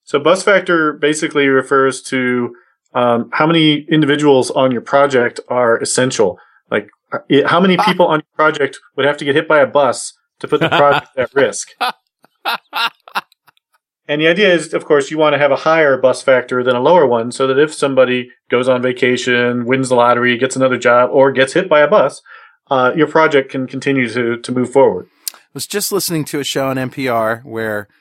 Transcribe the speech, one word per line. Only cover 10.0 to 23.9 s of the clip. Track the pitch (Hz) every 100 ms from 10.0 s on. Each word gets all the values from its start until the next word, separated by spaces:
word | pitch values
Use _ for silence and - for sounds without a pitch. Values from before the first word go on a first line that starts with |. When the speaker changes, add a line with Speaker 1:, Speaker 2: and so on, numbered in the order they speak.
| - - _ _
Speaker 1:
to | -
put | 147
the | 160
project | - 143 147 -
Speaker 2:
<laughs> | 135
Speaker 1:
at | 123
risk? | 135 123 - - - 247 - _ _ _ _ - - _ 285 233 - - - - _ _ _ _ _ _ _ -
And | 147
the | 160
idea | 175 202
is, | 170 156
of | 127
course, | - 147 143
you | 156
wanna | 151 143
have | 143
a | 135
higher | 160 160 151 131
bus | 127 123
factor | - 127 123 127
than | 123 123
a |
lower | 131 175 139
one | 120 120
so | 117 135
that | 135
if | 151
somebody | - 143 131 127 123 120 _ _
goes | 123 127
on | 127
vacation, | 123 123 123 123 127 120 123 123
wins | 117 131 131
the |
lottery, | 123 120 120 123 120
gets | 127 131
another | 131 123
job, | 120 120 123
or | 143 135
gets | 131 135
hit | 160 180
by | 156
a | 147
bus, | 202 139 - _ - - _ _
uh, | 135 127
your | 160 147
project | 160 156 143 131
can | 139 127
continue | 135 143